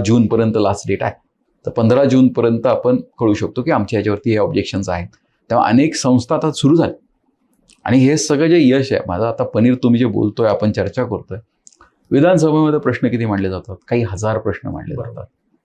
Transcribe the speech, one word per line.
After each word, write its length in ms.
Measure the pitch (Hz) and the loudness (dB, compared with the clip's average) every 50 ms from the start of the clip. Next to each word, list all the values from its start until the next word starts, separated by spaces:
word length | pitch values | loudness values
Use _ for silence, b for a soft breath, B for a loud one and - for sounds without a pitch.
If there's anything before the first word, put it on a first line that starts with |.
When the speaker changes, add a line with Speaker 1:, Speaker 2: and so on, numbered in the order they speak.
| 104 | 0
Speaker 1:
जूनपर्यंत 480 | 104 117 120 110 104 117 113 113 110 110 | 2 2 2 2 2 2 0 0 0 0
लास्ट 320 | 110 104 98 101 - - 101 | 0 0 0 -2 -2 -4 -6
डेट 140 | 98 - | -4 -4
आहे. 100 | - 104 - _ _ _ _ _ _ _ _ _ - | -4 -6 -8 _ _ _ _ _ _ _ _ _ -12
तर 40 | - | -8
पंधरा 340 | - 127 113 110 123 135 139 | -2 0 2 2 4 4 4
जूनपर्यंत 640 | 127 131 131 131 123 123 120 113 117 117 110 110 | 4 4 4 4 4 2 2 0 0 0 0 0
आपण 300 | 127 113 - - 123 127 123 - - _ - | 0 0 0 0 0 0 0 -2 -8 _ -2
कळू 160 | 120 110 101 | 0 0 0
शकतो 280 | - 101 - - 123 | 0 -2 -6 -6 -6
की 80 | 123 160 | -2 -2
आमच्या 280 | 151 117 101 - 113 104 | 0 -2 -2 -2 -2 -2
याच्यावरती 320 | 98 107 101 98 - 117 | 0 -2 -2 -2 -2 -2
हे 60 | 110 | 0
ऑब्जेक्शन्स 520 | 107 101 - - 101 92 - - 98 98 92 | 0 0 0 -2 -2 -4 -4 -6 -6 -4 -4
आहेत. 200 | 87 87 87 - _ _ _ _ _ _ _ - | -6 -6 -6 -10 _ _ _ _ _ _ _ -2
तेव्हा 180 | 113 120 - - | 0 0 2 4
अनेक 260 | 110 127 151 156 - | 4 4 2 2 -2
संस्था 400 | - - - 127 120 - - 160 | -2 0 2 2 2 0 0 -4
आता 180 | 147 156 156 | -2 -2 -2
सुरू 220 | 143 - - 135 165 | -2 0 2 2 4
झाल्या. 220 | 165 139 - - - _ _ _ _ _ _ _ _ _ _ _ _ _ _ _ _ - | 4 2 0 -4 -10 _ _ _ _ _ _ _ _ _ _ _ _ _ _ _ _ -4
आणि 140 | 104 123 135 | 0 2 4
हे 180 | 131 135 151 | 4 4 2
सगळं 300 | 151 - - 151 139 160 | 2 0 0 0 2 2
जे 100 | 160 175 175 | 4 4 4
यश 340 | 147 127 127 139 135 - | 4 4 4 2 0 0
आहे, 80 | 104 - - - | -2 -4 -2 -4
माझं 160 | 87 90 110 | -4 -2 -2
आता 200 | 117 - - 127 | -4 -2 -4 -6
पनीर 300 | - - 107 113 123 127 | -2 0 2 2 2 2
तुम्ही 260 | 127 - 120 120 117 | 2 2 2 2 2
जे 60 | 127 | 2
बोलतोय, 420 | 113 101 - - 107 - - 113 107 | 0 0 -2 -2 -2 -2 0 0 0
आपण 240 | 101 - 107 107 | 0 0 0 -2
चर्चा 320 | 101 110 95 - - 131 123 | -2 -2 -4 -4 -4 -6 -6
करतोय, 340 | - 101 87 - - 95 110 - _ _ _ _ _ _ b b b b b _ - | -6 -6 -10 -10 -12 -14 -14 -14 _ _ _ _ _ _ b b b b b _ -2
विधानसभेमध्ये 680 | - 139 156 180 185 160 156 156 151 156 156 156 147 147 | 2 2 4 4 4 4 2 2 2 2 2 2 0 0
प्रश्न 300 | - 139 120 - 131 120 | -2 -2 -2 -2 -2 -2
किती 180 | 117 113 117 | -2 -2 -2
मांडले 240 | 110 101 98 95 95 | -2 -2 -2 -2 -4
जातात? 260 | 92 90 - - 92 - _ - | -4 -6 -10 -12 -16 -14 _ -4
काही 140 | 120 120 | -2 -2
हजार 360 | 117 98 95 95 110 110 110 107 | -2 -2 -6 -4 -4 -4 -4 -2
प्रश्न 300 | - 104 98 - - 110 | -4 -6 -8 -6 -8 -12
मांडले 260 | - - - - - | -12 -10 -12 -12 -10
Speaker 2:
बरोबर. 200 | - - 113 113 | -10 -12 -12 -14
Speaker 1:
जातात. 120 | - - - _ _ _ _ _ _ _ | -16 -18 -20 _ _ _ _ _ _ _